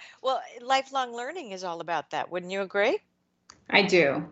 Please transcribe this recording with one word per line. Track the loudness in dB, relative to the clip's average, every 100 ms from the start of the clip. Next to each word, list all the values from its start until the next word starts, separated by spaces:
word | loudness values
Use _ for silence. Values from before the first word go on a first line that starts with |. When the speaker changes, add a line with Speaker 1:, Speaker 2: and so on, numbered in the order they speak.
| -20 -6
Speaker 1:
Well, | -2 -2 -4 -14
lifelong | 0 0 2 -4 -4
learning | -6 -8 -8 -10
is | -8
all | -8 -8
about | -4 -4 -4
that. | -6 -4
Wouldn't | -6 -6
you | -6
agree? | -4 2 2 2 -6 _ _ _ _ -20 _
Speaker 2:
I | 4
do. | 6 6 4 2 -6